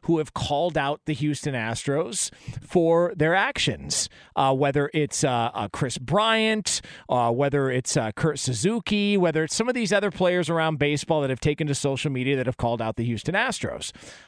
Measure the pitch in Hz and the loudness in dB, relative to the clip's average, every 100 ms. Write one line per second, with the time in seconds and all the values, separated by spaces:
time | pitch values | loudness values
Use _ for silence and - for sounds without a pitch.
0 | - 165 151 - - 143 175 156 139 151 | -2 0 0 -6 -2 0 0 0 -2 -2
1 | - 151 151 143 156 131 113 113 - 143 | -4 -2 0 -2 -4 -4 -4 -4 -2 -2
2 | 185 214 - - - - - 180 165 165 | -2 -4 -6 -8 -14 -14 -2 2 4 4
3 | 175 - 156 180 226 285 - 110 135 - | 2 2 2 4 2 0 -2 -2 -4 -4
4 | - - - - 135 135 143 139 143 156 | -4 -8 -10 0 2 4 2 2 0 0
5 | 147 - 143 123 117 - 104 - 135 - | -2 0 2 2 0 -2 -6 -4 -4 -4
6 | 120 175 220 220 220 220 190 - - - | -2 2 2 2 2 0 -2 -4 -6 -20
7 | - 123 117 120 139 143 135 127 - - | -2 2 2 2 2 2 0 0 0 0
8 | 110 - 160 147 - 120 175 226 - 208 | -2 0 -2 -2 -4 0 0 0 0 0
9 | 202 202 180 156 160 - 226 254 220 202 | 2 4 2 2 -2 -2 -2 0 2 2
10 | 202 - 185 180 175 170 160 151 143 147 | 0 2 2 2 0 0 0 2 2 0
11 | - 156 139 127 156 147 151 139 - 120 | 0 0 0 0 -2 0 -2 0 0 -2
12 | 151 131 127 139 120 113 120 117 113 110 | -2 -2 0 0 0 -2 -2 -2 -2 -2
13 | 117 113 - 190 247 214 - - - - | -2 -2 -2 0 0 -2 -6 -8 -10 -14
14 | - - | -20 -20